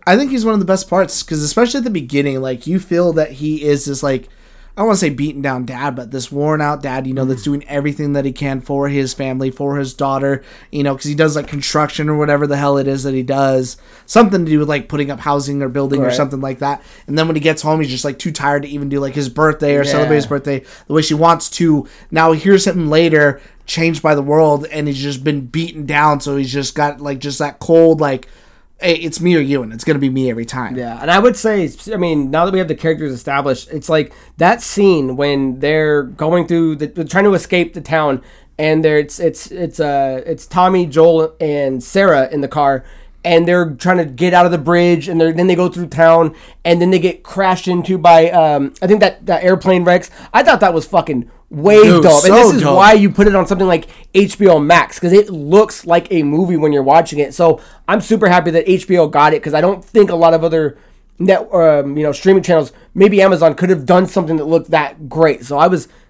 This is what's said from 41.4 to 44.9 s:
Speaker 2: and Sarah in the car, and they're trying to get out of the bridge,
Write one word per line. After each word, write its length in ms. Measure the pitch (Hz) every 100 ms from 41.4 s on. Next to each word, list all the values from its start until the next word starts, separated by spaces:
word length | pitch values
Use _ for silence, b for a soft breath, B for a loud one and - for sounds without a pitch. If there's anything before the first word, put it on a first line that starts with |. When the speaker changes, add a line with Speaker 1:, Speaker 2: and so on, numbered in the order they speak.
Speaker 2:
and 420 | 156 143 139 131
Sarah 460 | - 196 185 151 131
in 80 | 151
the 80 | 139
car, 380 | 156 143 135 - b b - 170
and 200 | 170 170
they're 260 | 180 170
trying 260 | 131 175 185
to 80 | 156
get 280 | 123 180
out 120 | 175 175
of 80 |
the 40 | 170
bridge, 520 | 147 175 175